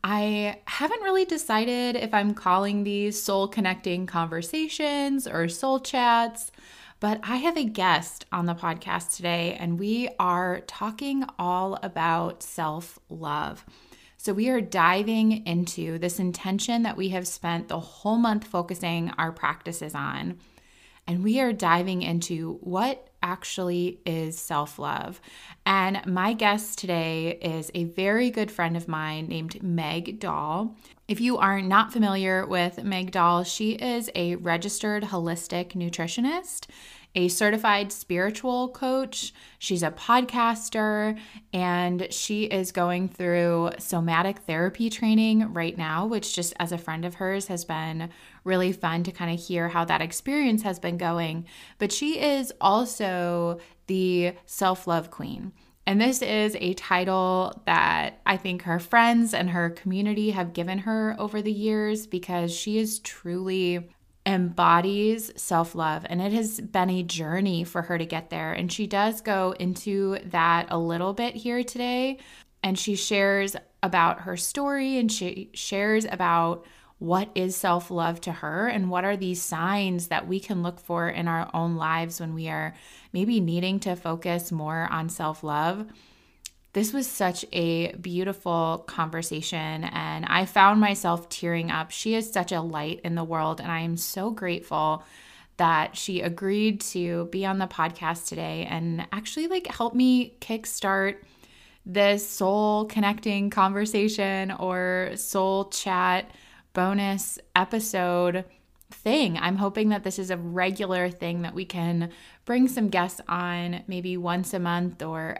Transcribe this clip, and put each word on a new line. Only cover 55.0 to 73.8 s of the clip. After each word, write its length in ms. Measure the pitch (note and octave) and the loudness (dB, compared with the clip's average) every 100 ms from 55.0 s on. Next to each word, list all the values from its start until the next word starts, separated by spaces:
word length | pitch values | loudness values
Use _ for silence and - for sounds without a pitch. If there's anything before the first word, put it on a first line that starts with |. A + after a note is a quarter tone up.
| E3 | -2
queen. 400 | - E3 - F#3+ - _ _ - | -12 -10 -10 -12 -14 _ _ 2
And 140 | G3+ | 4
this 220 | A#3+ C4 | 4 2
is 340 | B3 G#3+ G#3+ G#3+ | 0 2 0 0
a 140 | F3+ F#3 | -2 -4
title 840 | - F3+ F#3 F#3+ F#3 F#3 F#3 - - | 2 2 4 2 2 2 0 -4 2
that 560 | E3 D#3+ D#3+ - - - | 4 4 2 0 -2 0
I 120 | F#3+ | 0
think 240 | F#3+ F3+ | -2 -4
her 180 | F3 E3+ | 0 -2
friends 540 | E3+ A#3 A#3 A#3 A3+ | 4 6 8 6 4
and 160 | - F#3 | 2 0
her 200 | F3 E3+ | 2 0
community 600 | E3+ F#3+ F#3 G#3 G#3 G#3+ | -2 -2 0 0 2 0
have 220 | G3 F3 | 0 -2
given 240 | E3+ E3+ F#3+ | -2 -2 -2
her 380 | G3+ A3 A3 G#3+ | 0 0 0 0
over 220 | G#3 G#3+ | -4 -2
the 100 | G#3 | -2
years 560 | G#3 G#3+ G#3+ G#3+ G#3+ G#3+ | 0 2 2 0 -2 -4
because 480 | F3+ F3 F3+ E3+ E3+ | -6 -2 -2 0 -2
she 220 | - G#3+ | -2 0
is 220 | A3 G#3+ | 0 -4
truly 920 | - - F3 F3+ F#3+ F#3+ F3+ F3 F3 _ _ _ - | -8 -12 -6 -4 -2 0 2 0 -4 _ _ _ 0
embodies 1080 | F#3+ F3 E3+ E3+ E3+ F#3 G3+ G#3+ A3+ A3 - | 2 2 4 6 8 6 2 2 2 -4 -10
self-love, 720 | - E3+ E3+ E3+ D#3+ D#3 D#3+ | 0 2 2 0 -2 -2 -2
and 140 | F3 | -2
it 100 | G3 | 0
has 300 | A3 G#3+ G#3+ | 0 0 -4
been 300 | - F#3+ F#3 | -2 2 2
a 100 | F#3 | 2
journey 640 | F3 F3 D#3 F3+ G3 E3+ | -2 -4 -2 0 2 0
for 180 | E3+ F3 | -2 -4
her 160 | E3+ E3+ | -2 -2
to 80 | E3 | -2
get 240 | D#3+ E3 | -6 -6
there. 240 | E3 D#3+ | -6 -4
And 180 | E3 F3+ | -2 -4
she 140 | - G#3 | -2 -2
does 360 | G3 G#3+ A3 | 2 2 0
go 340 | - G3 F#3 F#3 | -2 0 0 0
into 600 | F3+ F3+ G#3 G3 G3 G3 - | -4 -4 -2 0 0 -2 -2
that 420 | F3 E3+ E3+ - | 2 4 4 2
a 80 | E3+ | -2
little 360 | E3+ E3+ F#3 | 0 0 -2
bit 200 | G3 A#3+ | -2 -4
here 300 | A3 A3+ A#3+ | -4 -4 -2
today, 560 | B3 A#3+ B3 B3 C4 C4 - - - _ | -4 -4 -2 0 -2 -4 -14 -20 -20 _
and 160 | F#3+ F#3+ | -2 -2
she 180 | - G3+ | -2 -2
shares 600 | - G3+ G3 G3 G3 - - _ | 0 4 6 4 2 -4 -12 _